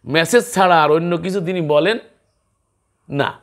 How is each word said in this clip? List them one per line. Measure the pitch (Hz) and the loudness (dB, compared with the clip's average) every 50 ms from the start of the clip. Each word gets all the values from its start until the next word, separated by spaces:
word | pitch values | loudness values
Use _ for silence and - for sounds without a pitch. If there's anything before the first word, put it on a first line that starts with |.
| _ | _
মেসেজ | 113 139 160 165 165 233 240 - - - | -2 0 0 0 2 2 0 0 0 0
ছাড়া | 185 190 180 175 165 | 0 2 4 4 4
আর | 151 151 | 4 4
অন্য | 151 165 170 175 175 | 2 0 0 -2 -4
কিছু | 165 165 190 185 202 | -4 -4 -6 -6 -4
তিনি | 170 170 185 180 | -4 -4 -4 -4
বলেন | 160 147 151 147 156 190 226 - - - _ _ _ _ _ _ _ _ _ _ _ _ _ _ _ _ _ _ _ - | -2 0 0 2 2 0 -2 -4 -8 -18 _ _ _ _ _ _ _ _ _ _ _ _ _ _ _ _ _ _ _ -8
না। | 139 143 123 - - - | -6 -4 -4 -4 -6 -12